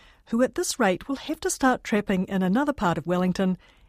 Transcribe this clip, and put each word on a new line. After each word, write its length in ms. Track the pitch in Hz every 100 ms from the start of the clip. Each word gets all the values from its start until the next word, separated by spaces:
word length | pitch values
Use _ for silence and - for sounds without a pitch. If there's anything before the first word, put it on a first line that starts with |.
| - _ -
who 160 | 233
at 140 | 254 -
this 240 | 359 -
rate 280 | 202 180 -
will 80 | 269
have 240 | - 320
to 80 | 285
start 360 | - 262 247
trapping 400 | - 208 202 185
in 180 | 185 190
another 300 | 185 220 269
part 260 | 277 180 165
of 80 | 170
Wellington 500 | 180 185 180 190 180 - _